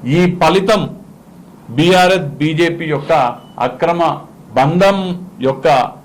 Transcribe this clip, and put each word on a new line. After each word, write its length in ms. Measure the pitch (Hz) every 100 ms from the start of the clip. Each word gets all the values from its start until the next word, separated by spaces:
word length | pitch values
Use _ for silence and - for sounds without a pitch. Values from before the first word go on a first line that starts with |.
| 120 165
ఈ 20 | 180 -
ఫలితం 420 | 160 190 196 214 - - - - - - - - - 117
బీఆర్ఎస్, 520 | 175 185 180 185 143 -
బీజేపీ 460 | 151 156 170 170 160
యొక్క 200 | 143 - 165 120 - - - 123
అక్రమ 340 | - 165 175 165 135 - - - 131
బంధం 400 | 147 175 196 196 185 175 - - 127
యొక్క 200 | - 160 139 117 -